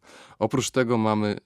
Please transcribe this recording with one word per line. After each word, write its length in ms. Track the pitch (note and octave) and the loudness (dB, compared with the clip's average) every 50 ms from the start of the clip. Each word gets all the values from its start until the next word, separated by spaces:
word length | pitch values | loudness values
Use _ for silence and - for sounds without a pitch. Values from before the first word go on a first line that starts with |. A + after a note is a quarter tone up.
| _ - - - - - - - | _ -20 -20 -20 -20 -20 -6 -4
Oprócz 320 | G#2 A2+ - C3 A#2 - | -2 0 0 -2 -2 0
tego 280 | - C3+ B2+ A2+ B2 A2+ | 0 0 0 2 0 2
mamy 400 | A2 A2 G#2+ G#2+ G#2+ G#2 G2+ - - | 2 2 2 0 0 -2 -4 -6 -10